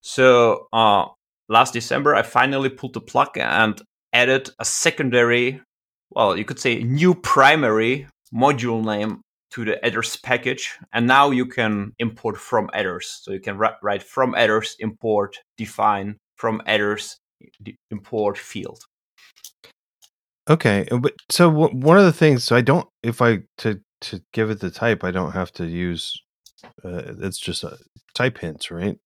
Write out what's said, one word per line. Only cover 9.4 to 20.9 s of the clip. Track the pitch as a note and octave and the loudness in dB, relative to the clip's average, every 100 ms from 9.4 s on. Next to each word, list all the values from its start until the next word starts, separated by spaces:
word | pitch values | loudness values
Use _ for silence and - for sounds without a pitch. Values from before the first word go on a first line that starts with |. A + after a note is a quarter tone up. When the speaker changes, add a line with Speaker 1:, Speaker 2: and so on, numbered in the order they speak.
| _ | _
Speaker 1:
to | - A2 | -8 -4
the | - | -2
attrs | A#2+ - - - | -2 -4 -6 -10
package. | - B2 B2 - - - - | -4 -4 -4 -8 -10 -14 -8
And | A#2 A#2+ | -2 4
now | C3+ C#3+ | 4 4
you | B2+ B2 | 2 -2
can | - A2 G#2 G2+ _ | -2 -2 -2 -8 _
import | A#2 A2 A2+ G2+ | -8 -6 -8 -8
from | - A#2 G#2 - | -2 -2 -2 -4
attrs. | F#2+ F2 - - | -6 -6 -12 -14
So | - | -12
you | G2 | -10
can | G#2+ G2 | -8 -2
ri-, | A2 - | -2 -2
write | G2+ G2+ | -6 -6
from | - - B2+ | -6 -2 -2
attrs, | - A2+ A2 G#2+ - | 2 2 2 -2 -8
import, | A2 G#2+ A2+ G#2+ G2+ - _ - | -10 -8 -2 -2 -2 -10 _ -14
define, | G#2+ - G#2+ G2+ G2+ G#2 _ _ | -14 -2 0 0 -6 -12 _ _
from | A#2 G#2+ - | -4 -4 -2
attrs, | G#2+ G#2 G#2 - - _ _ _ _ | 0 0 -4 -8 -18 _ _ _ _
d-, | G2+ - _ | -20 -20 _
import | G#2 - A2+ G#2 G2 | -16 -8 -4 -2 -4
field. | - G#2+ - - - _ _ _ _ _ - _ _ _ _ _ _ _ _ _ - | -12 -12 -12 -16 -20 _ _ _ _ _ -20 _ _ _ _ _ _ _ _ _ 0
Speaker 2:
Okay, | D#3+ A#2 G2+ - | 2 2 0 0